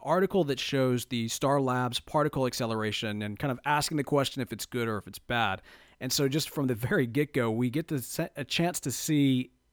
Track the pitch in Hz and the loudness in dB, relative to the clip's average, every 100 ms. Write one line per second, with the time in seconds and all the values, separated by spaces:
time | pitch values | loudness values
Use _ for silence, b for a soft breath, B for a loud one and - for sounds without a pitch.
0 | 139 175 190 196 147 131 - 139 127 123 | 0 2 4 2 2 0 0 2 2 2
1 | - 120 113 - 139 143 131 127 123 120 | 0 -2 -2 0 2 2 2 0 0 -4
2 | - 156 147 139 127 - 117 113 107 104 | -2 0 2 2 0 0 -2 0 -2 -2
3 | 110 104 107 101 143 123 143 147 - 156 | -4 -4 -4 -4 -4 -2 0 0 0 -2
4 | 135 143 135 135 117 107 - 123 113 107 | 0 2 0 -2 -6 -8 -6 -4 -2 -4
5 | 101 - - 120 107 95 B B B B | -6 -12 -4 0 0 -2 B B B B
6 | 131 - 139 151 - - 131 113 120 208 | -4 0 2 0 -2 -2 -2 0 0 2
7 | 120 123 147 139 117 113 123 139 170 143 | 2 0 0 0 0 2 0 -2 -2 -4
8 | - - 170 - 139 - 170 - 139 - | -4 -4 -6 -6 -4 0 0 0 -4 -4
9 | - 151 139 127 127 _ _ | 2 4 6 4 0 _ _